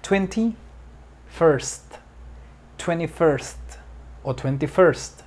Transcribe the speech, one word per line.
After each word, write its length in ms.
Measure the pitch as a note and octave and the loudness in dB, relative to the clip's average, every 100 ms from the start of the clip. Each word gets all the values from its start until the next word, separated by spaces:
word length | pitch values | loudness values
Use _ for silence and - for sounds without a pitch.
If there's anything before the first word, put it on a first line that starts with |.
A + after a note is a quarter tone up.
twenty-first, 1900 | - G3 F#3+ A3 A3+ A3+ - - - - - - - - E3 C3+ - - - - - - - - - - - - | 0 0 0 -2 -2 -4 -16 -20 -20 -20 -20 -20 -20 2 4 4 -2 -12 -16 -20 -20 -20 -20 -20 -20 -20 -20 -10
twenty-first 800 | - E3+ E3 - E3 C#3 - - - - - - - - | -4 -4 -4 2 2 2 -4 -14 -18 -18 -20 -20 -20 -12
o 120 | C3+ B2+ | -6 -4
twenty-first. 880 | C3+ C3+ D3 - F3+ B2+ - - | -4 -2 -2 4 4 4 -8 -16